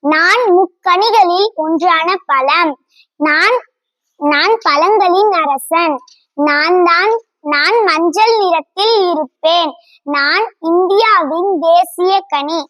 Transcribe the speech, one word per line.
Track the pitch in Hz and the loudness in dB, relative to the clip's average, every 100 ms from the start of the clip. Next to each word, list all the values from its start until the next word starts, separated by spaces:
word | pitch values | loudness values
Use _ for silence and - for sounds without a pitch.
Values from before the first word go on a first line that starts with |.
நான் | 277 311 349 440 466 | 0 0 2 0 2
முக்கனிகளில் | 359 370 _ 370 359 453 440 359 359 415 440 | 2 0 _ -2 0 2 2 2 0 -2 -4
ஒன்றான | 311 330 349 320 330 381 - | -4 0 0 0 -2 -4 -4
பழம். | 269 262 320 330 269 _ _ _ _ | -2 0 0 0 -4 _ _ _ _
நான், | 302 302 381 494 - _ _ _ _ _ | -2 0 0 -2 -6 _ _ _ _ _
நான் | 294 285 349 453 | -2 0 0 0
பழங்களின் | 339 285 349 427 381 359 427 | 0 0 2 2 2 2 2
அரசன். | 370 302 269 - 330 339 269 - _ _ - | 0 -2 -4 -2 -2 0 -4 -10 _ _ -4
நான் | 294 294 311 359 | 0 0 0 2
தான், | 349 339 403 453 _ _ 294 | 2 2 0 -2 _ _ -6
நான் | 294 311 466 | -2 0 0
மஞ்சள் | 403 311 339 339 440 453 | 0 0 -2 0 0 2
நிறத்தில் | 381 330 294 - 427 453 | 0 -2 -4 -4 0 0
இருப்பேன். | 359 320 262 _ 311 349 320 339 _ _ 285 | 0 -2 -6 _ -2 0 -2 -8 _ _ -6
நான் | 285 285 349 453 _ | -4 -2 -2 -4 _
இந்தியாவின் | 320 349 370 392 440 403 302 320 392 359 | -2 0 2 2 2 2 0 -4 -2 -2
தேசிய | 330 339 359 - 359 392 392 | 2 2 0 -2 -2 -2 -2
கனி. | 294 285 330 285 | -6 -4 -6 -8